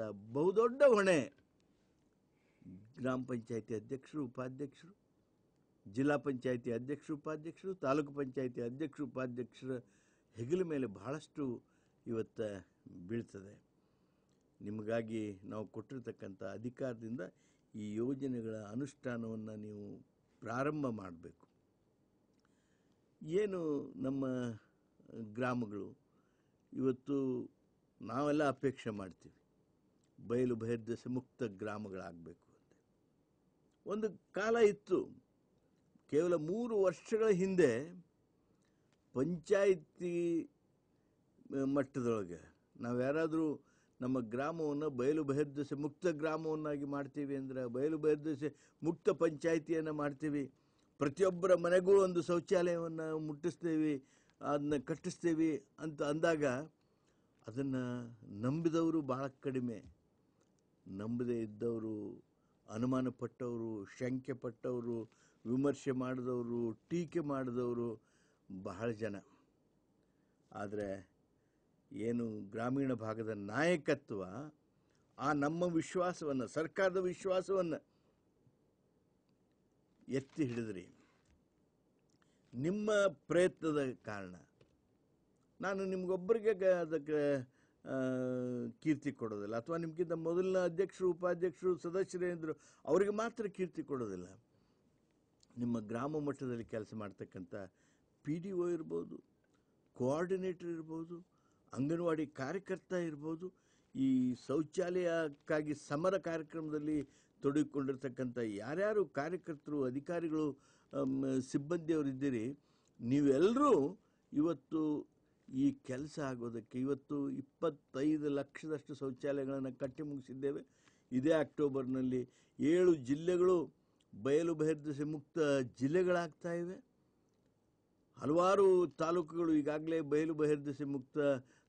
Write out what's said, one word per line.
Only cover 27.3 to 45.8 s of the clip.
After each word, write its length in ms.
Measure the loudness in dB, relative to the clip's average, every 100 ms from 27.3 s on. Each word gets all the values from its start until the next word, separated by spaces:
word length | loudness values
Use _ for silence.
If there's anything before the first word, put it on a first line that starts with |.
| -2 -6 _ _ _ _ _
ನಾವೆಲ್ಲ 460 | -8 -2 0 2 2
ಅಪೇಕ್ಷೆ 420 | 2 -2 -2 -6
ಮಾಡ್ತೀವಿ, 460 | -6 -8 -12 -20 _ _ _ _ _ _ _ _ -18 -2
ಬಯಲು 280 | 2 2 0
ಬಹಿರ್ದೆಸೆ 540 | -2 -4 -2 -6 -4
ಮುಕ್ತ 340 | -6 -6 -6
ಗ್ರಾಮಗಳಾಗಬೇಕು 1080 | -6 -4 -8 -6 -8 -8 -10 -12 -16 -18 _
ಅಂತ. 200 | _ _ _ _ _ _ _ _ _ _ _ _ _ -6
ಒಂದು 240 | -4 -4 -6 _
ಕಾಲ 240 | -4 2 8
ಇತ್ತು, 500 | 8 6 2 2 2 -8 _ _ _ _ _ _ _ _ 0
ಕೇವಲ 240 | 2 4
ಮೂರು 480 | 2 0 -2 0 2
ವರ್ಷಗಳ 460 | 2 2 -2 2 4
ಹಿಂದೆ 760 | 4 4 6 6 6 -2 -12 -20 _ _ _ _ _ _ _ _ _ _
ಪಂಚಾಯತಿ 1400 | -2 0 -2 2 4 6 4 0 -8 -4 0 0 0 -2 _ _ _ _ _ _ _ _ _ -8 -4 0
ಮಟ್ಟದೊಳಗೆ 920 | 0 0 0 0 0 -2 -10 -14 _ _ -10
ನಾವು 200 | -4 0
ಯಾರಾದರೂ 600 | 0 2 0 0 0 -2 _ _ _ -8
ನಮ್ಮ 180 | -2 -2
ಗ್ರಾಮವನ್ನು 720 | -2 -4 -4 -2 -2 -2 -2
ಬಯಲು 340 | 0 2 2
ಬಹಿರ್ದೆಸೆ 520 | 2 2 0 -2 -4
ಮುಕ್ತ 320 | -2